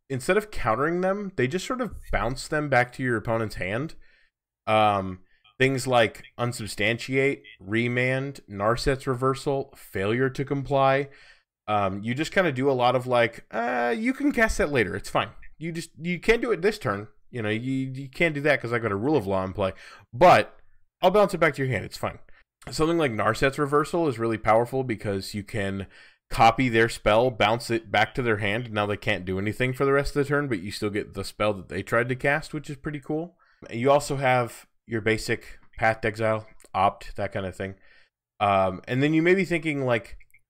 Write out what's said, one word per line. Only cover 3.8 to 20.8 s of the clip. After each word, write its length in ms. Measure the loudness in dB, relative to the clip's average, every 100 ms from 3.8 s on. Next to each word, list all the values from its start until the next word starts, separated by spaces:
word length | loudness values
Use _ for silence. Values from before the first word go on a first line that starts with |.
| -6 -12 -20 _ _ _ _ _ 0
Um, 520 | 4 4 2 -2 -8 _ _ _ 0
things 260 | 2 2 2
like 360 | 4 4 0 -14 -6
Unsubstantiate, 1080 | -4 -4 -8 -2 0 0 -2 0 0 0 -8 -18
Remand, 840 | -4 0 0 0 0 -2 -4 -10 -12
Narset's 580 | -4 0 0 0 -2 -2
Reversal, 640 | -2 0 -2 -2 -4 -6 -14
Failure 540 | -10 -4 0 0 0
to 160 | -2 -4
Comply. 640 | -4 0 2 4 2 -2 -10 -20 -20 _ _ -2
Um, 340 | 0 0 -2
you 100 | -4
just 180 | -4 -2
kinda 200 | 0 0
do 180 | 2 0
a 40 |
lot 220 | 2 4 2
of, 120 | 2
like, 380 | 2 2 0 -10
"Uh, 420 | -6 -2 -2 0 0
you 160 | -2
can 180 | 0 0
cast 260 | 2 0 0
that 140 | 0
later. 240 | 2 0 -2
It's 140 | -4
fine." 200 | -2 -2 -6 -18 -12
You 140 | -10
just, 200 | -10 -12 -10
you 180 | -6 -4
can't 220 | 0 0
do 100 | 0
it 100 | -2
this 180 | -2 -2
turn. 280 | -4 -6 -8 -18 -14
You 120 | -8
know, 80 | -4
you, 420 | -4 -4 -4 -6
you 160 | -10 -10
can't 240 | 0 0
do 80 | 2
that 180 | 0 0
'cause 120 | 0
I 60 | -2
got 120 | 0
a 40 | 0
Rule 200 | 2 0
of 120 | 0
Law 160 | -2
in 100 | -2
play. 200 | -2 -4 -4 -16 -20 -10
But 440 | 6 8 8 4 -6 -20 -20